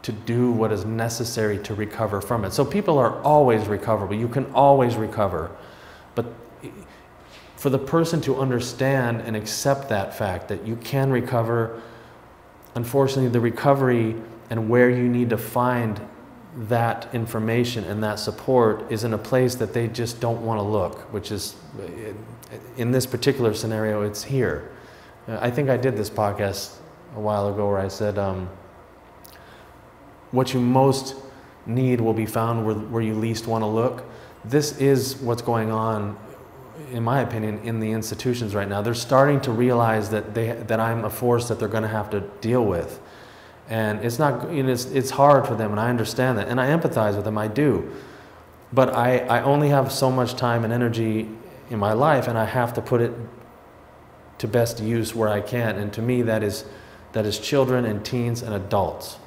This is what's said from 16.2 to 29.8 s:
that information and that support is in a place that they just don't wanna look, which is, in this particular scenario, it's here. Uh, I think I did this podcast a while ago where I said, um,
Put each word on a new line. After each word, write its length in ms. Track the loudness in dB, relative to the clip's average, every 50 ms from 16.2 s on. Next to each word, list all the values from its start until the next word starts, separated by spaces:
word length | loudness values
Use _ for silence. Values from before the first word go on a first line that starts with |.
| -20 -20 -20 -20 -20 -16 -14
that 580 | -12 -4 -2 0 2 2 0 0 -4 -8 -6 -4
information 680 | -4 -4 -2 -4 -2 -2 0 2 2 2 0 -2 -4 -4
and 180 | -4 -4 -2
that 160 | -2 -2 -2 -4
support 720 | -6 -6 -8 -6 -2 4 4 6 6 6 4 0 -4 -6
is 140 | -4 -4 -2
in 80 | -2
a 60 | -2 -4
place 360 | -2 0 2 2 2 2 0
that 180 | -2 -4 -2
they 140 | -2 -2 -2
just 320 | -2 -4 -4 -6 -6 -4 -4
don't 260 | -2 -2 -2 -2 -2
wanna 180 | -4 -2 -2
look, 380 | -2 0 0 0 0 -2 -6 -10 -14 -10
which 180 | -10 -10 -8 -6
is, 260 | -8 -8 -8 -10 -12 -16 -20 -16 -14 -14 -12 -12 -12 -12 -12 -12 -12 -14 -16 -18 -18 -20 -18 -18 -18 -18 -18 -16 -6
in 140 | -4 -2 2
this 160 | 2 2 0
particular 480 | 0 -4 0 2 2 2 4 2 2 2
scenario, 480 | 0 -2 -2 -2 -2 0 0 0 0
it's 220 | -2 -4 -4 -8 -6
here. 480 | -2 0 0 2 0 0 -4 -8 -12 -18 -20 -20 -20 -20 -20 -20 -20 -20 -18 -12 -10
Uh, 100 | -8 -4
I 100 | -2 -2
think 180 | 0 0 0 2
I 80 | 0
did 200 | 2 2 0 0
this 140 | 0 -4 -4
podcast 680 | -2 0 0 0 0 0 -2 -2 -2 -4 -10 -12 -14 -20 -20 -20 -20 -20 -20 -16 -10
a 60 | -6
while 280 | -4 -2 0 0 0 0
ago 200 | 0 0 0 0
where 100 | 0 0
I 80 | -2
said, 320 | -4 -4 -2 -4 -2 0 -2
um, 300 | -2 -2 -2 -4 -6 -8 -10 -16 -20 -20 -20 -20 -20 -20 -20 -20 -20 -20 -20 -20 -20 -20 -20 -20 -20 -20 -20 -20 -20 -20 -20 -20